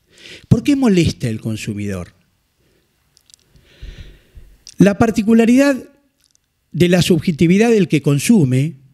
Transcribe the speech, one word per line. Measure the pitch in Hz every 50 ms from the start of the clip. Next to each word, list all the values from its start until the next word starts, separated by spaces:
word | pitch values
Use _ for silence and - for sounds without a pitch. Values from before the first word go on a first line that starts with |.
| _ _ _ _ - - - - _ -
¿Por | 233 233
qué | 233 294 285
molesta | 277 262 226 190 175 160 - - - - 120
el | 110 107
consumidor? | - 113 110 104 - - 104 101 104 101 95 90 85 - _ _ _ _ _ _ _ _ _ _ _ _ _ _ _ _ _ _ _ _ _ _ _ _ _ _ _ _ _ _ _ _ _ - - - - - - - - _ _ _ - - - - _ _ - - - -
La | 180 196 202 -
particularidad | 240 226 - - 202 214 226 226 226 220 247 262 277 285 269 233 - - _ _ _ _ _ _ _ _ _ _ _ _ _ _ _ _
de | - 151 175 175
la | 180 180
subjetividad | - - 185 - - 196 160 - 170 165 185 196 226 240
del | 226 214 180 -
que | - 143 -
consume | 151 143 143 - - 240 208 147 123 127 131 139 160 165 - _ _